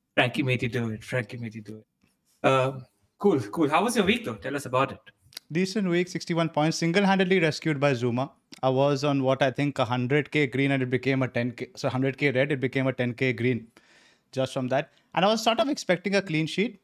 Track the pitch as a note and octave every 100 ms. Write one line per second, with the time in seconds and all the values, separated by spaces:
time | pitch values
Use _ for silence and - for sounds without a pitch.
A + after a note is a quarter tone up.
0 | _ - B2 - C3 B2 B2+ B2 A#2 G#2+
1 | - B2+ G#2 B2 A#2 A2 G#2 G#2+ - _
2 | _ _ _ _ C3+ C3+ C3 C3+ B2+ _
3 | _ - G3+ D#3 A2+ - C#3+ D#3 A3 B3
4 | F#3 A#3+ - G#2+ C3 C#3 C3+ B2+ C3+ F#2+
5 | - _ _ - - D3+ F#3+ A3 F#3 E3+
6 | F3+ E3 - E3 E3 D3+ D3+ D#3+ E3+ F3
7 | G3 F#3+ F3+ F#3+ D#3+ - D#3+ D3 C#3+ B2+
8 | B2 A#2 C3+ - _ - C3 C3 C#3 C#3+
9 | C#3+ C#3 C3 C3+ C#3 B2 C#3+ C3+ A#2 B2
10 | B2 D3 D3 - C#3+ B2+ C#3 C#3 B2+ B2
11 | B2+ C3+ B2+ A#2 B2 A2+ B2+ - C#3 B2+
12 | C3+ C3 C#3+ B2+ C#3+ C#3 B2+ C3+ C3 B2
13 | B2 A#2 C3 A#2 A#2+ B2+ - _ _ _
14 | _ _ _ C3 C3 - B2+ C3 D#3 _
15 | _ - F#3+ A3 A3+ A3+ D4+ - - F3+
16 | G3+ G3 F#3+ D#3 D#3+ - A3+ A3+